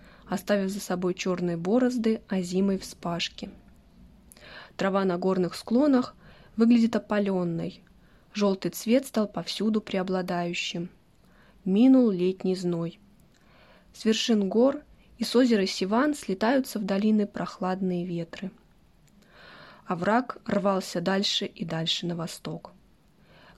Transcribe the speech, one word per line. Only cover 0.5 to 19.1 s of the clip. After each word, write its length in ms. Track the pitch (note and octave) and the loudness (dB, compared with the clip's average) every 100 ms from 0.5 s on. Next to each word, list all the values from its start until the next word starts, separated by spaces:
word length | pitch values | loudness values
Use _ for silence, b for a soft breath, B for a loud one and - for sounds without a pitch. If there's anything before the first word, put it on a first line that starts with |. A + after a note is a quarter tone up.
| G#3 G3 | 0 0
за 100 | G3 | -4
собой 340 | - F3+ F3+ | -4 -2 -2
чёрные 440 | F3+ F#3+ F3+ F3+ E3+ | -2 -2 -2 -2 -2
борозды 640 | F3 A#3+ B3+ B3 A3 A3 - | 0 2 2 0 0 -2 -2
озимой 480 | F#3+ F3 F3+ G3 F#3+ | -4 -2 0 0 0
вспашки. 720 | - - F3 E3+ - - G3 - - - _ - - - - B B B B - | -6 -10 -6 -4 -6 -10 -14 -16 -20 -20 _ -20 -20 -20 -20 B B B B -4
Трава 260 | F#3+ G3 | 0 2
на 140 | F#3+ F3 | 0 0
горных 380 | F#3+ F#3 F3 - | 0 0 -2 -4
склонах 600 | - A#3 D4+ C4 B3 - B B B - | 0 2 4 4 2 -8 B B B 2
выглядит 400 | A#3 A#3+ A3+ G#3+ | 4 6 4 0
опалённой. 880 | - G#3 G3 F#3 F3 E3 E3+ - - - b b b | -2 -2 0 0 -2 -4 -6 -10 -20 -20 b b b
Жёлтый 380 | G#3 G3+ F#3+ E3+ | -2 0 0 -4
цвет 340 | - A3 B3+ C#4 | -4 0 0 0
стал 220 | - G3+ | -2 -4
повсюду 540 | - E3 - G#3+ G#3+ | -6 -8 -4 -2 -2
преобладающим. 1080 | - F#3+ F#3 F#3 F#3 F3 F3 F3 - E3+ F3 - _ _ b b b b F#3 | -2 -4 -2 -4 -2 -4 -4 -6 -6 -6 -8 -12 _ _ b b b b 0
Минул 440 | G3 C4 C4 A#3+ | 6 8 8 6
летний 460 | F3+ F3+ F#3 F#3 F#3 | 2 0 0 -2 -2
зной. 440 | F3 E3+ E3 - - _ _ b b b b b b | -2 -2 -4 -10 -20 _ _ b b b b b b
С 120 | - G#3+ | -4 0
вершин 420 | A3+ - G#3+ F#3+ | 2 2 2 2
гор 340 | G#3 C4 C#4+ - b b - | 4 4 2 -8 b b -8
и 80 | A3 | 0
с 100 | A#3+ | 4
озера 300 | B3+ A3 F#3+ | 4 4 2
Сиван 500 | - F#3+ A3 D4+ D4 | -2 0 2 0 -2
слетаются 640 | - F#3+ G#3+ C4+ C4 G#3+ | -4 -2 2 2 0 -4
в 60 | F#3+ | -2
долины 420 | G3 G#3+ G#3+ G3+ | 0 2 2 0
прохладные 800 | - F3 - F#3 F#3 F#3 F3+ F3+ | -4 -8 -6 -4 -2 -2 -2 -4
ветры. 460 | E3+ E3 - F#3+ - _ _ _ _ _ | -6 -8 -10 -12 -14 _ _ _ _ _